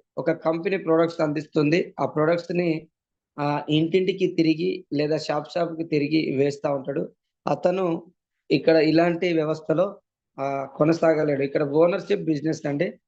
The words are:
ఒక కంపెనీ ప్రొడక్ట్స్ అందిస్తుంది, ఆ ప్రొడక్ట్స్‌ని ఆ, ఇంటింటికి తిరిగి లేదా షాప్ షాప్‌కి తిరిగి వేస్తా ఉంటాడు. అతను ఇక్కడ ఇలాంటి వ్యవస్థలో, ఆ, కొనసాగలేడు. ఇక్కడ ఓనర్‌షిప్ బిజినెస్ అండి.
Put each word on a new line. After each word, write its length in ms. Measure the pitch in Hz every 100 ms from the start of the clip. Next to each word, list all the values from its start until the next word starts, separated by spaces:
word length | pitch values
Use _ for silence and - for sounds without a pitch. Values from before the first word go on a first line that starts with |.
| _ -
ఒక 140 | - -
కంపెనీ 380 | 160 165 190 190
ప్రొడక్ట్స్ 440 | 160 160 165 165
అందిస్తుంది, 580 | 156 151 147 - 147 165 - -
ఆ 80 | 135
ప్రొడక్ట్స్‌ని 640 | 151 156 170 - 175 175 156 156 _ _ _ _ -
ఆ, 240 | 147 147 -
ఇంటింటికి 580 | 156 160 185 185 - 180
తిరిగి 580 | 170 160 156 180 185 -
లేదా 240 | 143 147 151
షాప్ 340 | - 151 147
షాప్‌కి 320 | 175 170 160
తిరిగి 520 | 165 151 143 156 160 135
వేస్తా 380 | 143 139 147
ఉంటాడు. 360 | 139 135 139 - _ _ _ -
అతను 560 | 139 180 185 180 165 - _ _ _ -
ఇక్కడ 240 | 131 165 160
ఇలాంటి 580 | 156 156 175 170 180
వ్యవస్థలో, 640 | 165 156 156 - 156 196 202 _ _ _ -
ఆ, 300 | 139 139 135 -
కొనసాగలేడు. 680 | 160 165 165 156 151 139
ఇక్కడ 200 | 139 151
ఓనర్‌షిప్ 580 | 143 147 175 196 170 202
బిజినెస్ 440 | 160 147 156 143 147
అండి. 280 | 143 185 -